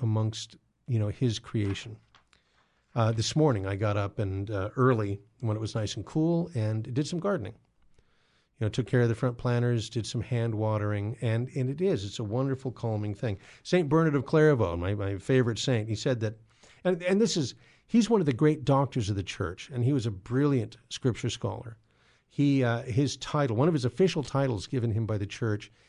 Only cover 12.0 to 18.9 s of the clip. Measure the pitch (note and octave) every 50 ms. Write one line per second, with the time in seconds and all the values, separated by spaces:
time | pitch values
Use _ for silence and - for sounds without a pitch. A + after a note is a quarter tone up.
12 | G2 G2+ - - A2+ G2+ G#2+ B2+ C3+ C#3 C3 C3 - C3 A2 - - A2+ A2 G#2
13 | G#2 G#2 G2 - - A2+ G2 - - - - - _ - F3+ F3+ F3 C3+ D3+ D#3+
14 | E3 D#3+ C#3+ C3+ - - - D#3 D#3 D#3 D3 A#2 G#2 E2+ E2+ F2 F2 F#2+ G#2 G#2
15 | G2 G2 G2+ F#2+ - - C3+ C3 B2 A#2+ A2+ - - C#3+ B2+ A2 G#2+ A2 G#2+ G#2
16 | - C#3+ B2+ A2 A2 G#2+ A2 - - _ _ _ - - - _ - F3+ F#3 E3+
17 | F3 F3+ F#3+ G3+ A#3 G3+ - F#3 C#3 - - - - _ _ _ _ _ - A#3+
18 | G#3 G#3 A#3 G3+ E3 C#3+ B2 G#2 D#3 D3+ D#3 D#3 B2 - C#3 C3+ C#3 B2+